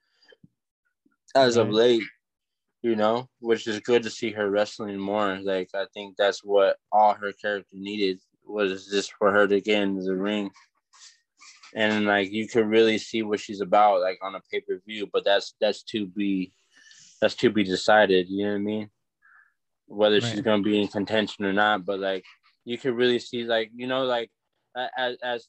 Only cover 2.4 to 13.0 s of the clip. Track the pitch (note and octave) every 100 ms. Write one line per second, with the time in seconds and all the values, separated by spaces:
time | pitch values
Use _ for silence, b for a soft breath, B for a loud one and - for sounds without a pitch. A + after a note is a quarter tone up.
2.4 | _ _ _ _ A#2 G#2+ G#2+ A#2 C3+ _
3.4 | A#2 A2+ A#2 G#2+ - A#2+ A2+ - A2+ G#2+
4.4 | G2+ G2+ G#2 - G#2+ G2 G2 G#2 G2+ F#2+
5.4 | G2 F#2+ F#2 G2 F#2+ G#2+ G2+ F#2 G2+ F#2
6.4 | G2+ G2+ G2 - _ G#2 G#2+ G2+ G2+ -
7.4 | G#2 G2+ - F#2+ G2 G#2 F#2+ F#2 _ _
8.4 | - G#2 G2 F#2+ G2 G2+ - - G#2 G2+
9.4 | G2+ G2+ G#2+ G#2 G2 F#2+ F#2 F#2+ G2+ G#2
10.4 | G2 - _ _ _ B B B _ _
11.4 | - - - A2+ G#2+ G#2+ G#2 G2+ G2 G#2+
12.4 | G#2+ A#2+ G#2+ A2+ A2 A2